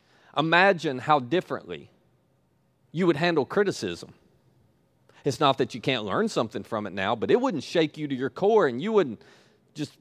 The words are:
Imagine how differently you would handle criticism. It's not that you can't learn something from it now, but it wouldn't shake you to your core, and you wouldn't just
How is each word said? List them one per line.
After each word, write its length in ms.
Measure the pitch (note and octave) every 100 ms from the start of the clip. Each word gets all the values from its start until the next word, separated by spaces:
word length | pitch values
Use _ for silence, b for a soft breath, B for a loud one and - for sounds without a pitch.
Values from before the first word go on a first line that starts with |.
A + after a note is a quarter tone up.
| b b b C#3+
Imagine 600 | D#3+ E3+ G3 F3+ D#3 B2+
how 220 | C#3 D3+
differently 680 | A#2+ F3 - B2+ - D#2+ - _ _ _ _ _ _ _ _ _ _
you 140 | D3+ F3+
would 100 | D#3
handle 300 | F3 D#3+ B2
criticism. 640 | G3 G3 - G2 E2+ - - _ _ _ _ _ _ _ _ _ b
It's 160 | D3 A#2+
not 160 | C#3+ C3+
that 180 | B2+
you 60 | B2+
can't 240 | C#3+ B2+
learn 240 | G#2 A#2+ A3
something 360 | D#3+ A2+ A2+
from 220 | G2 A2 G#2
it 60 |
now, 240 | G2 G2 A#2
but 140 | -
it 100 | A3+
wouldn't 240 | C4 D#3+
shake 320 | - F3 D#3 D#3
you 100 | D3+
to 60 |
your 140 | B2+ C3
core, 380 | - G3 A3 D3
and 160 | A#2+
you 100 | G3+
wouldn't 300 | G#3+ D3 G2+ b b b b _
just 180 | D3 C#3+ _